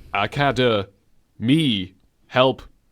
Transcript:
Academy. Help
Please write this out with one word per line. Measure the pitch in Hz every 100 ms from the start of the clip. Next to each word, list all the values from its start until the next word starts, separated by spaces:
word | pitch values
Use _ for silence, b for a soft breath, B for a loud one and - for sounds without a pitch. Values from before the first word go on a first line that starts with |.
| -
Academy. | 101 - 143 143 123 127 107 95 _ _ _ _ - 113 156 151 104 90 - _ _ _
Help | 127 131 123 - _ _